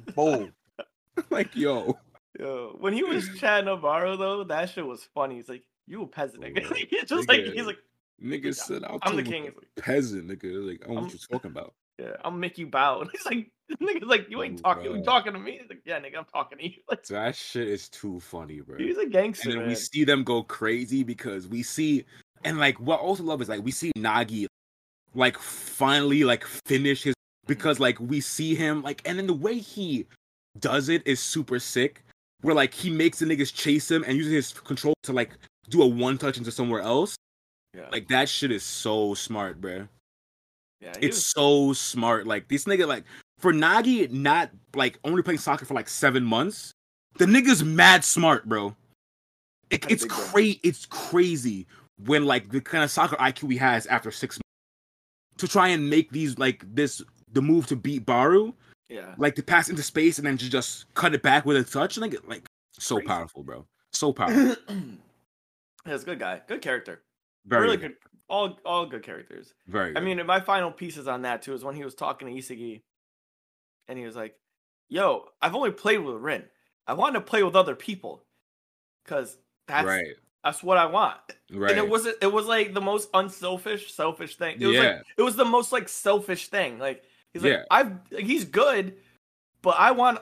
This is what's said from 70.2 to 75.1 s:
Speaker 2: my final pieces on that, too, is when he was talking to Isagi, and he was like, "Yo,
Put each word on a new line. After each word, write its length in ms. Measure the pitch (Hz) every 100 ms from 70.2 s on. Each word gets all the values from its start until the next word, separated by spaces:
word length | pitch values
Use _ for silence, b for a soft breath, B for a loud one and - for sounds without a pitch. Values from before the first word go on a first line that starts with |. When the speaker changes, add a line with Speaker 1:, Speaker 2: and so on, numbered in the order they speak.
| 170
Speaker 2:
my 120 | 185
final 320 | 185 196 175
pieces 360 | - 175 151 135
on 140 | 123
that, 200 | 127 117
too, 100 | -
is 100 | 131
when 120 | 131 147
he 80 |
was 100 | 139
talking 340 | - 143 135 131
to 60 |
Isagi, 480 | 123 127 117 117 110 _ _ _ _ _ _ _ _ _ _ -
and 120 | 127
he 60 | 117
was 100 | 117
like, 200 | 110 _ _ _ _ _ -
"Yo, 360 | 156 190